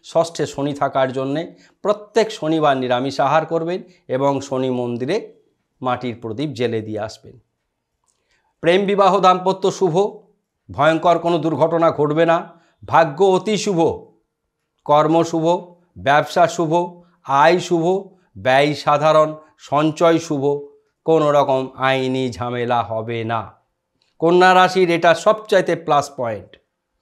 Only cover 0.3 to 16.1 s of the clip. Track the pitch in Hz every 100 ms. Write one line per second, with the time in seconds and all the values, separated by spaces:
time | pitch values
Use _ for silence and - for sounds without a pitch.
0.3 | 165 147 - 143 143 139 139 131 131 135
1.3 | 147 180 - _ _ 190 208 - 226 214
2.3 | - 156 160 151 131 127 123 135 139 139
3.3 | 160 156 165 165 185 - _ - 127 139
4.3 | 139 139 131 131 123 120 120 131 208 -
5.3 | _ _ _ _ _ 127 120 123 113 113
6.3 | 107 151 120 120 110 104 104 107 - -
7.3 | 120 _ _ _ _ _ _ _ _ _
8.3 | _ _ _ 160 185 196 202 196 190 185
9.3 | 185 180 190 196 - 185 165 214 - _
10.3 | _ _ _ - 92 151 160 175 165 170
11.3 | 170 160 139 160 170 165 147 147 151 165
12.3 | 170 170 - _ _ - 156 165 147 196
13.3 | 185 196 208 208 165 151 90 - _ _
14.3 | _ _ _ _ _ - 147 156 165 170
15.3 | 160 165 180 - - _ - 110